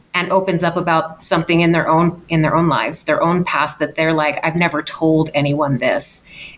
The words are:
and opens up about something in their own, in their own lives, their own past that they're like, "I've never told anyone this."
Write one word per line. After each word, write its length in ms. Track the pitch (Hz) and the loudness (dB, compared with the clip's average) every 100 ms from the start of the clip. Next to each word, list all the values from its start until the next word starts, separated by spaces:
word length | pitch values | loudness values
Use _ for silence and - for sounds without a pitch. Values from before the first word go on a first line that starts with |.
| _ | _
and 160 | 180 175 | -4 0
opens 320 | 185 190 170 | 0 2 0
up 140 | 170 175 | 0 0
about 480 | 170 160 156 - | 0 0 0 -4
something 380 | - 170 165 170 | -2 0 2 2
in 100 | 170 | 4
their 160 | 165 143 | 2 2
own, 340 | 160 170 170 - | 2 2 -2 -4
in 140 | 165 | 0
their 120 | 156 | 2
own 140 | 160 170 | 2 2
lives, 380 | 131 113 160 - | 0 -2 -4 -2
their 180 | 151 | 0
own 220 | 165 180 180 | 2 0 0
past 340 | 147 147 - | -2 -2 -2
that 160 | 151 - | -4 -2
they're 160 | 160 | 0
like, 260 | 160 151 143 | 0 0 -2
"I've 140 | - 165 | -4 0
never 260 | 170 151 | -2 -2
told 460 | 151 - 160 160 156 | -6 -2 2 2 2
anyone 440 | 147 143 143 143 127 | 0 0 0 0 0
this." 480 | 127 92 - - - - - | 0 0 0 -2 -4 -20 -20